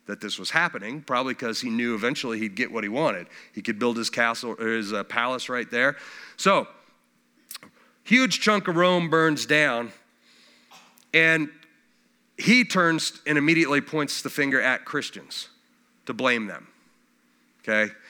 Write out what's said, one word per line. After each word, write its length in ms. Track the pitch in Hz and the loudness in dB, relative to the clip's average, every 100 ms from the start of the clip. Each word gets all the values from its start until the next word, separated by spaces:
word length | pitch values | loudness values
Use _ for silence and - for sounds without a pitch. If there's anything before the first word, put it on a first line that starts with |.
| - | -12
that 140 | 101 | -10
this 160 | 104 95 | -8 -8
was 140 | 92 | -2
happening, 500 | 160 170 120 101 147 | 0 0 -4 -10 -12
probably 320 | - 123 131 | -4 -2 -2
'cause 280 | 123 123 110 | -4 -4 -4
he 100 | 123 | -4
knew 240 | 113 120 | -2 0
eventually 420 | 113 117 135 131 110 | 0 -2 -2 -6 -4
he'd 200 | 110 98 | -6 -4
get 160 | 123 | -4
what 100 | 110 | -4
he 60 | 104 | -4
wanted. 400 | 120 156 98 82 - - | 0 0 -2 -8 -20 -16
He 80 | - | -12
could 160 | 104 107 | -6 -2
build 180 | 120 117 | 0 0
his 140 | 110 | -4
castle, 460 | - 117 117 120 110 | 0 0 0 -8 -6
or 80 | 113 | -4
his, 260 | 113 104 | -4 -4
uh, 120 | 104 | -6
palace 440 | 98 117 120 127 - | -4 -4 -2 -4 -6
right 220 | 123 104 | -6 -4
there. 260 | 117 131 139 - - - - | 0 0 -2 -14 -18 -20 -2
So, 300 | 190 185 110 - _ _ _ _ _ _ _ - - _ _ _ | 2 2 0 -12 _ _ _ _ _ _ _ -16 -16 _ _ _
huge 380 | - 240 254 - | 2 4 4 2
chunk 260 | - 208 185 | 2 2 2
of 80 | |
Rome 340 | 170 180 180 170 | 2 4 4 2
burns 360 | 160 160 147 113 | 4 4 2 2
down, 460 | 151 147 120 117 - _ _ _ _ _ _ _ - - _ _ | 2 2 0 -4 -12 _ _ _ _ _ _ _ -20 -20 _ _
and 340 | 156 160 160 151 - - _ _ _ _ _ _ - | 4 4 4 0 -8 -20 _ _ _ _ _ _ -4
he 280 | - 247 | 4 4
turns 560 | 240 185 170 160 - - - | 4 2 4 2 -2 -6 -2
and 120 | 147 | 2
immediately 420 | 147 165 147 143 | 4 4 4 2
points 420 | - 156 143 - | 0 -4 -4 -4
the 60 | 135 | -6
finger 320 | - 139 135 | -2 0 2
at 240 | 120 127 | 2 -2
Christians 640 | - 147 - 101 - - - _ _ _ _ _ - | -4 -8 -8 -12 -14 -14 -14 _ _ _ _ _ -12
to 60 | |
blame 360 | 117 127 120 107 | -2 0 0 -2
them, 180 | 80 55 _ _ _ _ _ _ _ _ _ | -10 -16 _ _ _ _ _ _ _ _ _
okay? 340 | - 107 107 - - | -2 0 0 -4 -20